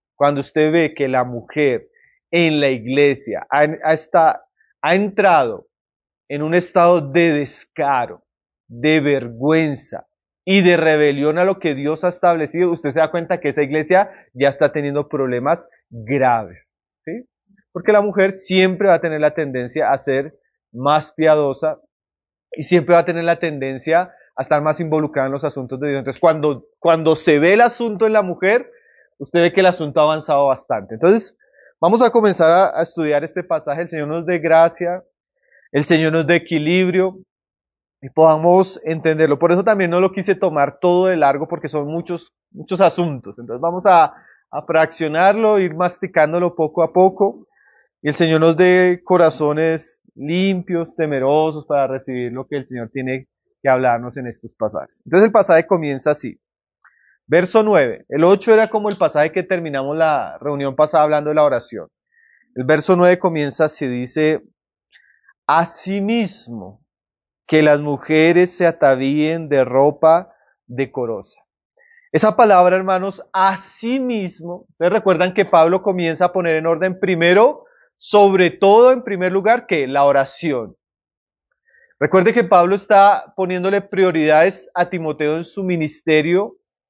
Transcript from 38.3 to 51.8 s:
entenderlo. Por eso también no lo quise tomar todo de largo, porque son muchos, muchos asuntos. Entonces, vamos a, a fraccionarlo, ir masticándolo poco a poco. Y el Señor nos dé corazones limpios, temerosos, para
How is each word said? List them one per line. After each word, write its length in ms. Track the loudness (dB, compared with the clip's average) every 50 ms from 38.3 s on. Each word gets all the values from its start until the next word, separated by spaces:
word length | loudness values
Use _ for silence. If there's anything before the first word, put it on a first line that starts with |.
| 4 4 4 4 4 4 2 0 -4 -10 -8
entenderlo. 560 | -8 -6 -2 -2 -2 0 2 2 0 2 2
Por 120 | 2 2
eso 120 | 2 2 2
también 280 | 0 0 0 0 0
no 80 | 0 0
lo 120 | 0 0
quise 240 | -2 -4 -4 -4 -2
tomar 440 | -2 -2 -2 0 0 -2 -2 -2 -2
todo 280 | 0 0 2 2 2
de 100 | 0 0
largo, 300 | 2 2 2 0 -2 -6
porque 200 | -8 -10 -10 -10
son 200 | -8 -6 -6 -6
muchos, 460 | -6 -8 -8 -8 -8 -12 -12 -12 _ _ _ _ _
muchos 300 | -20 -18 -10 -8 0 2
asuntos. 560 | 2 2 2 0 -4 -4 -6 -10 -12 -16 -18 -18
Entonces, 220 | -14 -12 -10 -6
vamos 240 | -6 -4 -4 0 2
a, 280 | 4 4 4 4 2 -2 -14 _ _ _ _ _ _
a 140 | -14 -14 -8
fraccionarlo, 920 | -2 0 0 0 0 -2 -6 -6 -4 0 2 2 2 2 2 0 2 2 2
ir 160 | 0 -2 -4
masticándolo 800 | -4 -4 -4 -4 -6 -10 -4 0 0 0 2 0 -2 -2 -2 -2
poco 280 | -4 -4 -4 -2 -2 -2
a 100 | 0 2
poco. 540 | 2 2 2 2 0 -2 -2 -2 -8 -20 _ _ _ _ _ _ _ _ _ _ _
Y 80 | -6 -6
el 40 | -2
Señor 280 | 0 0 2 2 2
nos 140 | 2 2 4
dé 460 | 4 4 4 4 4 2 2 0 -2 _
corazones 1000 | 0 2 4 4 2 2 0 -2 -2 0 0 0 -2 -2 -4 -8 -14 -20 _ _ _ _
limpios, 800 | -12 -8 -4 -2 -2 0 0 -2 -4 -6 -6 -6 -6 -6 -6 -6
temerosos, 720 | -6 -4 -2 -2 -2 0 0 2 2 0 -2 -4 -8 -8
para 220 | -4 -2 -2